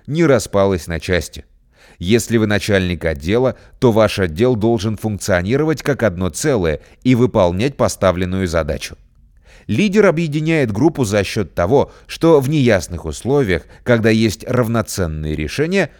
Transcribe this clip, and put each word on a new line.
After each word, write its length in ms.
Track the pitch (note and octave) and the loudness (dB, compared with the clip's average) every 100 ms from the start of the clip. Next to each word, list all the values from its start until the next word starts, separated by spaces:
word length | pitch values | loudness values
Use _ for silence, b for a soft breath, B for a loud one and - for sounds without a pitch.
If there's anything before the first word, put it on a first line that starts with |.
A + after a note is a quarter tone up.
| - | -6
не 180 | D#3 D#3+ | 0 2
распалось 600 | A#2+ - G2+ G2 F#2 - | 2 2 0 2 0 -4
на 100 | D#2+ | -8
части. 460 | - F2 - D2+ - _ _ b b b | -2 -2 -4 -10 -20 _ _ b b b
Если 380 | F2 A#2 A2+ A#2 | 0 0 2 0
вы 100 | G#2 | 0
начальник 560 | G#2 - G2 F2+ F2 | -2 0 0 0 -2
отдела, 500 | E2 C#2+ D#2 A2+ B2+ b b - | -4 -4 -2 0 0 b b 0
то 140 | B2+ | 2
ваш 260 | G#2+ G#2+ - | 4 2 0
отдел 380 | F#2 D#2 B2+ A#2 | -4 0 0 2
должен 400 | A2 A#2 A2 G#2 | 0 0 -2 -6
функционировать 880 | A2 G2 - F2+ F#2+ C3+ D#3 D3+ | -6 -6 -2 -2 0 -2 -2 -2
как 180 | - B2+ | -4 -2
одно 280 | A2 E2+ F#2 | -2 -2 -4
целое 500 | - D#3 A#2+ E2 D2 b b | -4 -2 0 0 -4 b b
и 100 | B2+ | 0
выполнять 640 | B2 B2 A2 F2+ F2+ C3+ C#3 | 2 2 2 2 2 -2 0
поставленную 720 | G#2+ - F#2+ F2 F2+ F#2+ F#2 | -2 0 0 0 -2 -2 -2
задачу. 480 | E2 C#2+ B1+ - - _ _ _ _ b b - | -2 -2 -6 -10 -16 _ _ _ _ b b -6
Лидер 380 | A2 G#3 G#3 G3+ | -2 2 4 4
объединяет 640 | D#3 E3 D3+ D#3 D#3+ A#2+ | 2 -2 -2 0 0 0
группу 340 | G#2 D3 - | 2 0 2
за 200 | G#2+ G#2 | 0 0
счёт 300 | F#2+ A2+ F#2 | 0 -4 -4
того, 360 | - F2 C3+ F#2+ B - | -2 0 2 0 B -18
что 320 | - E3 D3+ | 0 4 4
в 80 | C3 | 4
неясных 560 | D#3 A#2+ G2 - E2+ | 2 2 2 0 -8
условиях, 600 | D#2+ D2+ A2+ C#3+ A2 E2 - b | -8 -6 -2 0 0 -2 -4 b
когда 280 | - A#2 A2 | -2 2 2
есть 340 | A2 A2 - - | 2 2 -2 -4
равноценные 880 | A#2 A2+ A2+ - - E2+ D#2 D2+ | -2 0 -2 -2 -4 -4 -4 -6
решения, 560 | D2+ D2+ - D#3+ G3 D#3+ b | -4 -4 -4 -2 0 -2 b